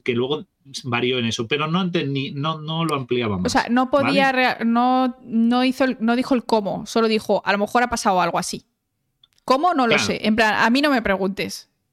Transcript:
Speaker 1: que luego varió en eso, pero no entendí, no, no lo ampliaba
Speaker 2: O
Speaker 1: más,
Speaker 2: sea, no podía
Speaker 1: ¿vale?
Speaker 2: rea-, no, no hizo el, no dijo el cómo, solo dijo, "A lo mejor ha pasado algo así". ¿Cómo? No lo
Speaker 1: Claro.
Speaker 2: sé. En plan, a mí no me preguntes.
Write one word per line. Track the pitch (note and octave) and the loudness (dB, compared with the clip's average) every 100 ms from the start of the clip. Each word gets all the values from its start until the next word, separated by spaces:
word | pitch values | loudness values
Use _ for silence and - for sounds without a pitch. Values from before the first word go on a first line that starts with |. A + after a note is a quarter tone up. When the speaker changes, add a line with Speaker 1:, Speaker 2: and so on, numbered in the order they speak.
Speaker 1:
que | - | -2
luego | A#2+ C3 D3+ - _ C#3 C3+ | -2 -2 -4 -8 _ -18 -12
varió | C3+ A#2 B2 B2+ | -6 -2 0 0
en | A#2 | -2
eso, | - A#2 | -4 -2
pero | C#3 D3+ | -2 0
no | F3 | -2
entendí, | F#3 E3+ C#3 C#3 C3+ | 0 -2 -2 -4 -4
no, | C#3+ D3+ D#3 | -4 -6 -6
no | D3+ D#3+ D#3+ | -6 -4 -2
lo | |
ampliaba | C#3+ B2 A#2+ A#2 F#2+ | -2 -2 -2 0 -2
Speaker 2:
O | |
Speaker 1:
más, | F#2+ | 0
Speaker 2:
sea, | B3+ - | 0 0
no | A#3+ B3+ | 0 2
podía | C#4+ C#4 C#4 C4+ | 2 2 2 2
Speaker 1:
¿vale? | B3+ B3+ - | 2 0 0
Speaker 2:
rea-, | |
no, | A3+ A#3 B3+ B3+ C4 B3 | 0 2 2 2 0 -4
no | - A3+ A#3 B3 B3+ | -4 0 2 2 2
hizo | B3+ | 2
el, | C4 A#3 | 0 0
no | A3 A#3+ | 0 0
dijo | B3+ | 2
el | B3 | 0
cómo, | - A3 G3 E3+ A3 | 2 0 0 -6 -4
solo | A#3 A3+ | 0 2
dijo, | G#3+ - G3 | 0 0 0
"A | - | 0
lo | G3+ | 0
mejor | G3+ A#3+ | 0 0
ha | A#3+ | 0
pasado | A#3 A3+ F#3 | 0 0 2
algo | E3+ E3+ | 2 -2
así". | F3 - - _ _ _ _ _ _ _ | -4 -8 -14 _ _ _ _ _ _ _
¿Cómo? | - C4 F4 | 0 2 2
No | E4 A#3+ | 2 2
lo | G#3 | 2
Speaker 1:
Claro. | G#3 | 0
Speaker 2:
sé. | - G#3+ | -2 0
En | |
plan, | A3 A3 D3 | 2 2 2
a | A3+ | 2
mí | B3+ | 2
no | D4 | 2
me | C4 | 0
preguntes. | G3+ G3 G3 F#3+ F#3+ - - _ _ | 0 0 -2 -4 -6 -8 -16 _ _